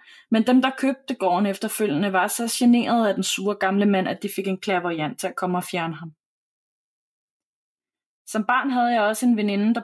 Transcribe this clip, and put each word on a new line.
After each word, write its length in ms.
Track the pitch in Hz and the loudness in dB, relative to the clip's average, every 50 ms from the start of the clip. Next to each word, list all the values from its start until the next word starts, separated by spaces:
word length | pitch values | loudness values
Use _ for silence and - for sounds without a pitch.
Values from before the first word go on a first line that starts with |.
| - - - - - _ | -10 -20 -20 -20 -4 _
men 160 | 226 226 220 | 2 2 4
dem, 160 | 240 254 262 254 | 4 4 4 4
der 80 | 262 262 - | 2 -2 0
købte 360 | - 269 269 - _ - 262 | -2 -2 -2 -4 _ -10 -8
gården 320 | - - 277 - - 208 | -2 0 0 2 2 2
efterfølgende, 640 | 196 190 - - 214 - - 214 202 185 185 202 202 190 | 0 -2 -4 -4 -4 -2 -2 -2 0 0 0 0 0 2
var 140 | 185 180 214 | 0 0 0
så 260 | - - 233 233 - - | -2 -4 -4 -4 -2 2
generede 500 | 262 240 240 240 226 - 233 233 226 208 | 4 6 6 6 4 2 2 2 2 2
af 60 | 190 | 0
den 80 | 185 190 | 0 -2
sure 300 | - - - 190 202 202 | -2 -2 -2 -2 -4 -2
gamle 320 | 202 196 190 196 202 202 | 0 0 0 2 2 4
mand, 220 | 208 196 190 185 170 | 4 4 2 2 -2
at 140 | 185 190 - | -4 -6 -6
de 60 | 202 - | -6 -6
fik 100 | - 185 | -4 -4
en 160 | 190 190 190 - | -4 -4 -4 -4
clairvoyant 580 | 208 190 180 175 175 170 160 151 143 - - | -2 -2 -2 0 -2 -2 -2 -4 -6 -6 -6
til 60 | - | -8
at 100 | 185 175 | -8 -6
komme 220 | - 190 180 180 180 | -4 -4 -2 -2 -2
og 60 | 180 | -4
fjerne 300 | - - 180 165 165 160 | -4 -4 -4 -4 -4 -6
ham. 180 | 151 170 160 156 _ _ _ _ _ _ _ _ _ _ _ _ _ _ _ _ _ _ _ _ _ _ _ _ _ _ _ _ _ _ _ _ _ _ _ _ _ _ _ _ _ _ | -8 -12 -16 -18 _ _ _ _ _ _ _ _ _ _ _ _ _ _ _ _ _ _ _ _ _ _ _ _ _ _ _ _ _ _ _ _ _ _ _ _ _ _ _ _ _ _
Som 200 | - - 220 208 | -6 -6 -4 -2
barn 240 | - 247 254 220 277 | 0 0 0 0 0
havde 220 | 254 247 240 240 240 | 0 0 0 2 2
jeg 100 | 226 208 | 2 2
også 240 | 208 220 214 254 | 0 0 0 2
en 100 | 247 240 | 2 2
veninde, 380 | 214 208 208 202 202 208 220 233 | 2 2 0 0 0 0 0 0
der 80 | 233 | 0